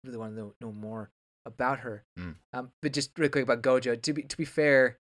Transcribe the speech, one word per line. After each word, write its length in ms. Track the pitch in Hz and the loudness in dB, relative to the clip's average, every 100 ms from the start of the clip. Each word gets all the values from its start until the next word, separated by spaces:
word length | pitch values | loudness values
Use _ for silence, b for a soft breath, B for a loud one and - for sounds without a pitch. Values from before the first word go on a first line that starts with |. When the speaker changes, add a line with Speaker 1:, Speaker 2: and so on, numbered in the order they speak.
Speaker 1:
really 140 | 127 117 | -12 -10
wanna 160 | 110 110 | -10 -10
know, 180 | 104 _ | -12 _
know 100 | 117 | -14
more 380 | 104 107 110 101 _ _ _ - | -10 -10 -10 -12 _ _ _ -18
about 320 | 110 127 135 | -2 0 0
her. 240 | 120 104 _ - | -6 -12 _ -12
Speaker 2:
Mm. 160 | 90 - _ | -12 -12 _
Speaker 1:
Um, 180 | 127 127 _ | -10 -10 _
but 100 | 151 | -4
just 260 | 139 139 - | -2 -4 0
real 120 | 147 | 2
quick 140 | 143 | 2
about 180 | 123 117 | 2 2
Gojo. 380 | 127 131 123 117 | 4 2 2 -2
To 100 | 151 | -2
be, 100 | 147 | -4
to 140 | - - | -6 -8
be 80 | |
fair 540 | 156 - 147 135 127 - | -4 2 6 8 6 2